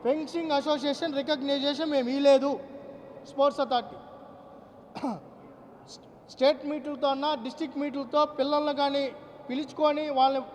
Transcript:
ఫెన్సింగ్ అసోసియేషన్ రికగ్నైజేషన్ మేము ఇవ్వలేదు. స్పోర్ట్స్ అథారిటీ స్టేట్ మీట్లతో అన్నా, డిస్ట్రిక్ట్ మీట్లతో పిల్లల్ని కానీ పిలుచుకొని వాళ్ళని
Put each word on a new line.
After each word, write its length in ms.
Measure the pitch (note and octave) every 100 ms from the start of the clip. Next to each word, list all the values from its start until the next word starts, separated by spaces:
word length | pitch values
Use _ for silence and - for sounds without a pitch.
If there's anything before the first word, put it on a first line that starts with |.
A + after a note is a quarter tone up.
ఫెన్సింగ్ 500 | A#3 D#4 C#4+ E4+ E4 C#4+
అసోసియేషన్ 540 | C#4+ D4 C#4+ C#4 E4 C#4
రికగ్నైజేషన్ 720 | C4+ D4+ C#4 C#4 C#4 C#4+ D#4+ C#4+
మేము 140 | B3
ఇవ్వలేదు. 380 | C#4 C#4+ C4+ C#4 C4 - - - - - - -
స్పోర్ట్స్ 320 | - C#4+ C#4 C4
అథారిటీ 340 | A#3+ - - - - - - - - - - - - C#4 F3+ - - - - - - - - - - -
స్టేట్ 280 | - C4 D4+ C#4+
మీట్లతో 380 | D4+ C4+ C#4+ C#4+
అన్నా, 160 | C4+ D4 D4 A#3
డిస్ట్రిక్ట్ 320 | B3+ D#4 C#4
మీట్లతో 400 | C#4+ C4+ C4 D4 D4+ D4+
పిల్లల్ని 340 | C4+ D4 D4+ C#4
కానీ 220 | C#4+ C#4 C4+ - - - -
పిలుచుకొని 580 | B3+ D4 - D4+ D4 D4+ C4+
వాళ్ళని 260 | C4+ C4+ A#3